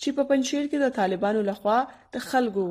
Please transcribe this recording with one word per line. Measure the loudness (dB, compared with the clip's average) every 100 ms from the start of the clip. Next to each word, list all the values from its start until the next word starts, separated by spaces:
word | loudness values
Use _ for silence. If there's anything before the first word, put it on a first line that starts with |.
چې | -4 -2
په | 0
پنجشیر | 0 0 -2 -2
کې | 0
د | 0 2
طالبانو | 0 0 0 0 0
لخوا | -2 2 2 0 -6 _ -10
د | -2
خلکو | 0 0 0 0